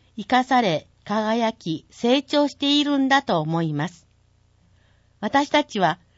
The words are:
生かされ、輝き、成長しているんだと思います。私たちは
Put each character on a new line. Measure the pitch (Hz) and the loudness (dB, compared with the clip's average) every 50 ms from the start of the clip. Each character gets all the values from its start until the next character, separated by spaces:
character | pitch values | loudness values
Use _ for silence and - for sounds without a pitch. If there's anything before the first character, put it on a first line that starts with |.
| _ _ _ | _ _ _
生 | 226 190 | -14 -4
か | - 254 254 254 | 0 0 0 2
さ | - 269 247 | 2 2 2
れ、 | 233 185 - - - _ _ _ - | 2 2 0 -2 -4 _ _ _ -8
輝 | - 202 220 214 214 226 240 226 220 226 | -4 -4 -2 -2 -2 0 0 -2 -2 -4
き、 | - - 175 160 143 - _ | -6 -6 -6 -6 -6 -8 _
成 | - - 233 233 262 294 | -8 -4 0 2 2 0
長 | 262 - 302 294 294 | 0 0 0 0 0
し | 277 - | 0 -2
て | - 285 285 285 294 | -4 -2 0 2 2
い | 294 | 2
る | 294 285 277 | 0 0 0
ん | 269 | 0
だ | 262 269 262 254 | 2 2 0 2
と | - 190 160 | 0 -2 -2
思 | 151 160 165 170 165 | 0 -2 -2 -2 -2
い | 156 147 | -2 -4
ま | 143 156 | -4 -6
す。 | 185 - - _ _ _ _ _ _ _ _ _ _ _ _ _ _ _ _ _ _ _ _ _ _ _ _ | -6 -10 -14 _ _ _ _ _ _ _ _ _ _ _ _ _ _ _ _ _ _ _ _ _ _ _ _
私 | 208 214 - 269 294 - | -4 0 0 0 2 2
た | - 294 294 | 0 0 0
ち | - - 202 | -2 -2 0
は | 180 156 170 - _ _ _ | 0 0 0 -2 _ _ _